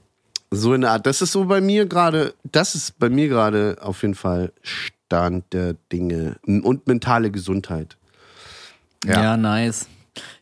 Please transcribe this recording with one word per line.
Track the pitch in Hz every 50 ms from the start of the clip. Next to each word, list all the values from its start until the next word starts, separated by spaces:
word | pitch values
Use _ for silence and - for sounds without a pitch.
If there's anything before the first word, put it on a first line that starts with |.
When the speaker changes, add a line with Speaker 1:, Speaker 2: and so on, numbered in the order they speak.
| _ _ _ _ _ _ - - _ -
Speaker 1:
So | 101 101 110 117 131
in | 131
der | 127 117
Art. | 113 113 104 135
Das | 135 -
ist | 190 175
so | - 196 190
bei | 180 196 196
mir | 190 196 202 214 208 180
gerade, | 175 175 175 165 156 160 147 - - _ -
das | 139 - 151 180 - -
ist | 156 - - - -
bei | 123 117
mir | 123 139 151 147
gerade | 131 117 107 107 104 104 104 104 98 -
auf | - 104 92 - -
jeden | 104 98
Fall | - - 95 87 87 90 90 - _
Stand | - - - - - - _ _ _ - 92 85 87 87 90 90 90 -
der | - 90 90 87 85 - _ -
Dinge. | - 87 90 87 85 82 82 78 - - -
M-, | - 101 101 -
und | 107 127 127 - -
mentale | 123 117 - 120 120 117 113 107
Gesundheit. | 98 101 90 95 95 98 95 - 87 80 78 82 - _ _ _ _ _ - - - - - - - - - - - _ _ _ _ - -
Ja. | 98 95 90 110
Speaker 2:
Ja, | 110 113 113
nice. | 110 107 107 110 117 117 110 - - - - _ _ _ - - - - - -